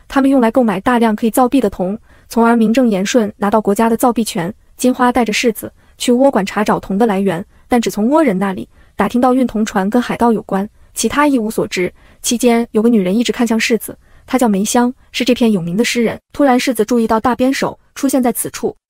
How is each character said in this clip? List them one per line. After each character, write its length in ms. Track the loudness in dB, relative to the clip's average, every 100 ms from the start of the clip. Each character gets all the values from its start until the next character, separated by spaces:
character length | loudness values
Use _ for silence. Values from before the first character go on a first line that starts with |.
| -4
他 120 | 0
们 80 | 2
用 120 | 4
来 100 | 4
购 120 | 2
买 160 | 2 0
大 180 | 0 2
量 160 | 2
可 100 | 0
以 60 | 0
造 160 | 2 2
币 140 | 2
的 80 | 0
铜， 280 | -2 -6 -6 _ -20 -6
从 180 | 0
而 100 | 2
名 180 | 4 2
正 140 | 2 2
言 180 | 0
顺 280 | 0 0 0 -2
拿 120 | 0
到 120 | 0
国 120 | 0
家 160 | 0 0
的 60 |
造 160 | 2 0
币 120 | 0
权。 300 | -4 -4 -8 -10 _
金 180 | -2 -2
花 180 | 2 0
带 120 | 2
着 80 | -2
世 200 | 0 -2
子 180 | -2 -12 _ _ -6
去 140 | 0
倭 180 | 2 4
馆 160 | 2
查 180 | -2 -2
找 160 | 0 -2
铜 180 | -2 0
的 80 |
来 140 | 0 0
源， 240 | -2 -4 -8 _ -2
但 120 | 0
只 100 | 0
从 200 | -2 0
倭 140 | 2
人 140 | 2 0
那 160 | -4
里 140 | -6 -12 _ _
打 120 | -4 -2
听 140 | 2
到 120 | 2
运 140 | 2 0
铜 180 | -2
船 240 | -2 -2 0
跟 120 | 0
海 140 | -2
盗 160 | 0 0
有 100 | 0
关， 260 | -2 -6 -6 _ -16
其 160 | -6 -2
他 180 | 0 0
一 120 | 0
无 100 | -2
所 160 | -4 -4
知。 240 | -4 -6 -8 -20 _
期 160 | -4 0
间 280 | 2 2 0
有 100 | 0
个 60 | 2
女 140 | 2
人 160 | 0 0
一 40 |
直 120 | -2
看 120 | -2
向 140 | 0 0
世 180 | 0 -2
子， 200 | -4 -18 _ -20
她 120 | -4 0
叫 100 | 2
梅 160 | 0
香， 300 | 0 0 0 -4 _
是 140 | -4
这 80 | 0
片 180 | 2 2
有 80 | 0
名 140 | -2
的 80 | -2
诗 180 | -2 0
人。 160 | -2 -4 _
突 100 | 0
然 160 | 2 2
世 160 | 0
子 120 | -2
注 140 | 0 0
意 60 |
到 140 | 0 0
大 160 | 0
边 180 | 0 -2
首 240 | 0 -4 -8 _
出 120 | -6 -2
现 160 | 0
在 80 | 0
此 180 | -4 -8
处， 220 | -6 -8 -8